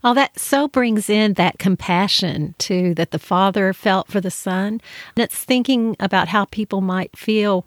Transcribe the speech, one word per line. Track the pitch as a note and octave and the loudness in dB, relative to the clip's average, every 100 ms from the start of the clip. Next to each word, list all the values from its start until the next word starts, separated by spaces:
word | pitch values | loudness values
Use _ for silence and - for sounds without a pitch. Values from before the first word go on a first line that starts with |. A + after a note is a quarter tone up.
Oh, | A#3+ | 0
that | B3 C#4 - | 2 0 -2
so | - C#4 C#4+ | -2 0 0
brings | - A#3+ G#3+ G3+ | 0 0 0 0
in | G#3 G#3+ | 2 2
that | G3 F3+ - | 2 0 0
compassion, | G3 F#3 - F3+ G3 - F3 C#3+ D3+ E3 | 0 0 0 0 2 0 0 -2 -4 -4
too, | - F#3 F3+ E3+ | -4 0 0 0
that | E3 | -2
the | E3 | -4
Father | - F3+ G3 G3 F#3+ | -2 2 2 2 0
felt | F#3 G#3+ F#3+ - | 0 0 0 0
for | G3+ | -4
the | F3+ | -4
Son. | - - F#3 G3+ A3+ - - - - | -6 -4 -2 -2 -4 -10 -20 -8 -2
And | |
it's | A#3 - | -2 -2
thinking | - B3+ A#3+ C4 A3+ G#3 | -2 0 2 0 0 -2
about | F#3+ F#3+ E3+ | 0 0 2
how | G#3 G3 | 0 -2
people | - G#3+ G3 | -4 -4 -2
might | F#3+ F#3 F#3 - | 0 -2 -4 -8
feel, | - G#3+ G#3 F#3+ | -2 0 2 0